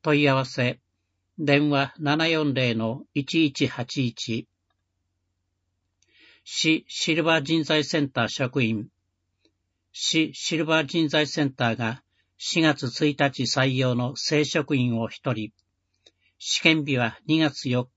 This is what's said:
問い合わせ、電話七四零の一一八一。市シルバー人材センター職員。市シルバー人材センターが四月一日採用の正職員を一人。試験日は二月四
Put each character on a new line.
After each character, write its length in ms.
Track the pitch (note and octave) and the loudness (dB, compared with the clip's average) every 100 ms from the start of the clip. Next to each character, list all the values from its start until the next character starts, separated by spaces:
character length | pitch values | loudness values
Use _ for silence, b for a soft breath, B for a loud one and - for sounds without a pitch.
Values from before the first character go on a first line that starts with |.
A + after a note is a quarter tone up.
問 220 | - D3 | 2 4
い 60 | C#3+ | 4
合 80 | C3+ | 2
わ 80 | |
せ、 360 | C3 - B2 C3 _ _ _ _ _ - | 0 -2 -2 -2 _ _ _ _ _ -8
電 300 | D3 C#3+ D3+ | 2 4 4
話 220 | C#3+ C#3 - | 2 0 -4
七 300 | D3 D3+ D#3+ | -2 0 2
四 260 | D#3+ D3+ | 0 0
零 200 | C3 B2+ A2+ | 0 0 0
の 260 | A2 A2+ - | -2 -4 -6
一 320 | - C#3 E3+ D#3 | -8 -2 0 0
一 200 | C3+ C3 | 0 -4
八 400 | - A#2+ - B2+ | -2 -8 -2 -4
一。 400 | - - A2+ - _ _ _ _ _ _ _ _ _ _ _ _ _ _ _ b b b b | -4 -6 -6 -6 _ _ _ _ _ _ _ _ _ _ _ _ _ _ _ b b b b
市 420 | - - D#3+ D#3+ - | -12 -2 2 2 -2
シ 280 | - - D#3+ | -6 -2 0
ル 80 | |
バ 160 | D#3+ D#3+ | 2 2
ー 20 | |
人 220 | C#3 D#3+ | 2 0
材 180 | D3 D#3 | 2 0
セ 180 | D3 E3 | 0 -2
ン 80 | C#3+ | -2
タ 140 | B2+ | 0
ー 60 | A2+ | -2
職 340 | - C3 C#3 | -2 -4 0
員。 260 | A#2 A2 A2 _ _ _ _ _ _ _ _ _ _ | 0 -2 -6 _ _ _ _ _ _ _ _ _ _
市 400 | - - D#3+ D#3 | -6 -2 0 0
シ 220 | C#3 - D#3+ | -2 -4 -2
ル 100 | D#3 | 2
バ 180 | D#3+ | 0
ー 20 | C#3+ | 0
人 220 | E3+ D#3 | 0 0
材 180 | D#3 D3+ | 0 0
セ 180 | - | 0
ン 80 | C#3+ | -2
タ 180 | C3 A#2+ | 0 -2
ー 60 | A2+ | 0
が 280 | A2+ B2+ _ _ _ _ | -4 -6 _ _ _ _
四 260 | - F3 | -4 2
月 240 | D#3+ C#3+ C3 | 2 2 -4
一 300 | - D3+ C#3+ | 0 0 2
日 240 | C#3 - | 0 0
採 340 | B2 - C3+ B2+ | -2 0 0 2
用 200 | C3 A#2+ | 0 0
の 180 | B2 | -2
正 300 | C#3+ - D3+ | -4 -2 0
職 320 | D3 E3 C#3 C#3+ | 0 -2 0 0
員 240 | B2 A#2 | 0 0
を 80 | A2+ | -4
一 240 | - - | -6 -6
人。 180 | A2+ G#2+ _ _ _ _ _ _ b b b | -4 -6 _ _ _ _ _ _ b b b
試 240 | - - | -4 2
験 220 | E3+ D#3+ | 4 2
日 120 | C#3+ C3 | 2 0
は 220 | A#2 - - | -2 -4 -2
二 140 | D#3 | 2
月 280 | D#3 C3+ C#3 | 2 -2 -2
四 200 | B2 B2 | -2 -4